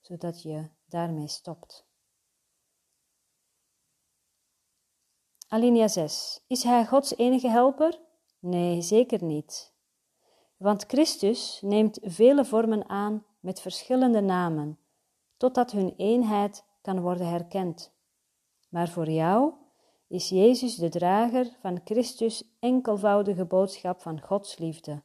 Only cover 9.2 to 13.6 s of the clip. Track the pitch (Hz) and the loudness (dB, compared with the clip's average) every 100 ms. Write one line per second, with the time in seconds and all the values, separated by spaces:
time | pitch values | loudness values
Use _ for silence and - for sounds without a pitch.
9.2 | 170 151 - - - _ _ _ _ _ | -4 -6 -8 -18 -20 _ _ _ _ _
10.2 | _ _ _ _ 190 202 - 247 320 - | _ _ _ _ -2 -2 -2 2 2 2
11.2 | 202 233 - - 196 208 214 - 196 165 | -2 -2 -6 -8 0 2 2 0 -12 6
12.2 | 233 285 254 220 226 214 - 196 208 214 | 6 6 2 0 0 -2 -4 -6 -4 -6
13.2 | _ _ 180 185 | _ _ -12 -10